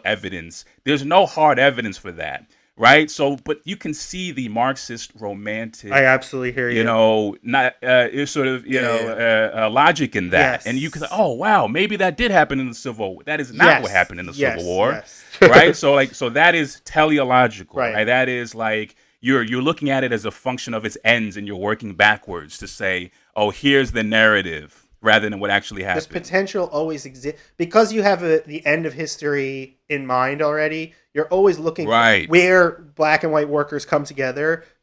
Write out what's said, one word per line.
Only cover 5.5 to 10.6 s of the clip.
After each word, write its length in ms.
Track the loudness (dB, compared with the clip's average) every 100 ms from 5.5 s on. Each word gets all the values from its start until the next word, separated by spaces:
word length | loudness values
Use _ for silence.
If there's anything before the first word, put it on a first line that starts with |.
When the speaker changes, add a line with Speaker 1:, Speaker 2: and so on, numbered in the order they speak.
| -8 -8 -14 -2
Speaker 2:
I 140 | 2
absolutely 480 | 4 2 -2 -8 -8
hear 180 | -4 -2
you. 80 | 0
Speaker 1:
you 60 |
know, 520 | 0 4 4 2 -2 -6
not, 300 | -4 0 0 -2
uh, 240 | 2 2 2
it's 180 | -2 -6
sort 160 | -2 -2
of, 180 | -2
you 120 | -4 -2
Speaker 3:
Yeah, 40 |
Speaker 1:
know, 160 | 0 -2 -4 -2
Speaker 3:
yeah. 320 | 0 2 0
Speaker 1:
uh, 120 | 0 0
uh, 40 |
logic 440 | 4 2 2 -2
in 160 | -4 0
that. 300 | 2 2 0